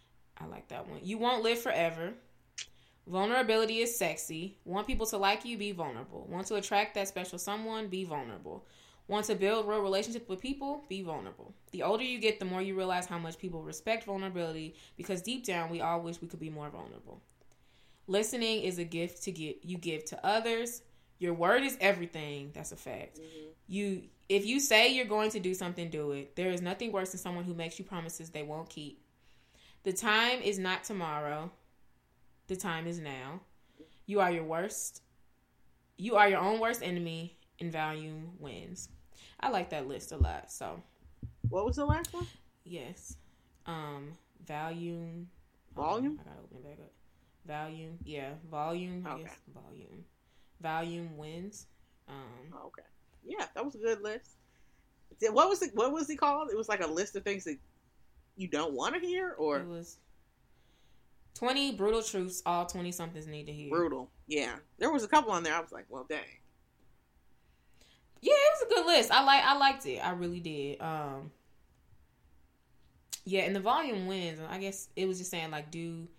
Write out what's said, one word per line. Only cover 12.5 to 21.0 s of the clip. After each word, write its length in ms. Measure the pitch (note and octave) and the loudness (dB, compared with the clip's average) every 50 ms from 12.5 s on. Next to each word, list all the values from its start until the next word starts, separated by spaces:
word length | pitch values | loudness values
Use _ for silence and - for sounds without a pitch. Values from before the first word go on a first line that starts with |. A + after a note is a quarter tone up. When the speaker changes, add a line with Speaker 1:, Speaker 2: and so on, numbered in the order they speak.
| F#3 F#3 | -2 0
Speaker 1:
you 120 | F#3+ G3 F#3+ | -2 0 0
realize 300 | F#3+ F#3 F#3 F3+ F3+ F3+ | 0 0 2 2 0 0
how 120 | - F3+ E3+ | -2 -4 -6
much 180 | E3 D#3+ E3 - | -4 -6 -8 -8
people 240 | - F3+ E3+ D#3+ | -8 -6 -6 -6
respect 420 | D#3 D#3 D#3 - - A3 A3+ A3+ - | -8 -8 -10 -6 -2 -2 -2 -2 -2
vulnerability, 720 | G3+ G3 G3 F#3+ F#3+ F3+ F3 E3+ E3 D#3+ D#3+ D#3 D#3+ D#3+ - - - - | -4 -4 -2 -4 -4 -2 -2 -4 -4 -4 -6 -8 -10 -12 -16 -20 -20 -16
because 240 | - F3+ - F#3 F3+ | -12 -6 -4 -4 -4
deep 240 | F3 A3 B3+ B3+ - | -4 -4 -6 -4 -4
down, 240 | G3+ F3+ E3+ E3 E3 | -2 -2 -2 -2 -2
we 120 | E3+ E3+ | -2 -2
all 180 | - E3+ E3+ E3+ | 0 0 0 0
wish 220 | E3+ E3+ E3+ - | -2 -4 -8 -8
we 60 | E3+ E3+ | -10 -12
could 120 | - D#3+ | -10 -10
be 80 | D#3+ D#3 | -10 -8
more 220 | D3+ D3+ D3 D3 | -8 -8 -10 -10
vulnerable. 500 | - E2+ D2 A#1 A1 A1 - - - - - _ _ _ - - - _ _ - _ - - - - _ - | -10 -12 -14 -14 -16 -16 -18 -18 -18 -20 -20 _ _ _ -20 -20 -20 _ _ -20 _ -20 -20 -20 -20 _ -4
Listening 560 | - F#3+ G#3 A3 A3 C4 A#3+ A3+ A3+ A3 G#3+ | 2 2 2 2 2 0 2 2 2 2 2
is 160 | - F#3 F3 F3 | 2 0 0 -2
a 60 | E3+ | -4
gift 380 | D#3+ E3 E3 E3+ F3 - - - | -4 -2 -2 -2 -2 -4 -6 -8
to 80 | G3+ | -8
get, 260 | F3 D#3+ D#3 D3+ - - | -6 -6 -6 -6 -6 -8
you 140 | - E3+ F#3 | -8 -8 -8
give 300 | F3 E3+ E3+ D#3 D3+ - | -4 -2 -4 -4 -4 -6
to 200 | - - - - | -8 -8 -2 2
others. 540 | F#3 G#3+ A3+ A3+ A#3 A3+ A3+ A#3+ A#3 - - - - - - | 2 2 4 2 2 0 0 -2 -4 -6 -10 -14 -18 -20 -20